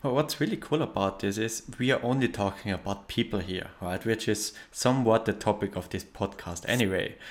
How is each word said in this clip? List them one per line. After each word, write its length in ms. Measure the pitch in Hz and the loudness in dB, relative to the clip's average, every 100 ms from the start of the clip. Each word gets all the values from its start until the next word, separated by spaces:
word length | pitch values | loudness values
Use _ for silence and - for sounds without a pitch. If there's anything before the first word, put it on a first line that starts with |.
Well, 120 | 139 | 0
what's 260 | 131 151 - | 2 2 0
really 160 | 160 220 | 0 -2
cool 240 | - 151 | 0 0
about 380 | 147 98 98 - | 2 2 0 2
this 180 | 101 104 | -2 0
is 260 | 113 - - - | -2 -4 -8 -2
we 120 | 127 | 2
are 120 | 131 | 2
only 260 | 120 131 120 | 2 2 2
talking 440 | - 98 - 107 | 2 -2 0 -4
about 340 | 92 98 98 - | -2 -2 -6 -2
people 340 | - 110 101 | -2 0 -2
here, 300 | 87 92 - - | -2 -4 -6 -8
right? 200 | 87 92 | -4 -2
Which 240 | 113 110 - | 0 0 0
is 280 | 104 - - - | 0 -2 -8 -12
somewhat 540 | - 123 131 117 110 107 | 0 2 4 6 4 4
the 80 | |
topic 420 | 101 - 101 98 92 | 0 0 0 -2 -4
of 140 | 90 | -6
this 140 | 95 | -8
podcast 600 | - - 98 - 90 87 - | -8 -4 -4 -4 -10 -8 -2
anyway. 520 | 123 101 92 - - - | 2 2 2 -2 -6 -14